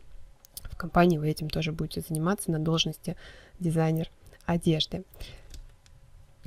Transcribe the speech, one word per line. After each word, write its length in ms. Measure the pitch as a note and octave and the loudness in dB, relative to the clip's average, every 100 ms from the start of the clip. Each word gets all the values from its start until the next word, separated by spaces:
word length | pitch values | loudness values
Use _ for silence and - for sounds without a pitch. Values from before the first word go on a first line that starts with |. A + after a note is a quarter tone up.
| - - - - - - | -16 -16 -16 -20 -20 -14
В 120 | - - | -12 -10
компании 400 | E3 F3 F3+ D#3 | 2 6 8 6
вы 140 | D3+ | 0
этим 180 | D#3 D#3 | -2 -4
тоже 240 | D#3 D#3+ | -2 -2
будете 300 | D#3+ D#3 - - | -2 -4 -4 -2
заниматься 440 | D#3 E3 G#3 - | 0 2 0 0
на 80 | D#3 | 0
должности 580 | D#3+ D#3+ - - - - - - - - | 2 2 0 -4 -8 -10 -12 -20 -20 -4
дизайнер 520 | E3+ D#3+ D#3+ D#3+ E3 - - - | 0 2 2 2 -2 -10 -20 -8
одежды. 580 | - E3+ E3+ D#3 - F3 - - - - - - - - - - - - - - | -2 2 4 2 0 -6 -10 -16 -16 -16 -16 -16 -18 -20 -20 -20 -20 -20 -20 -14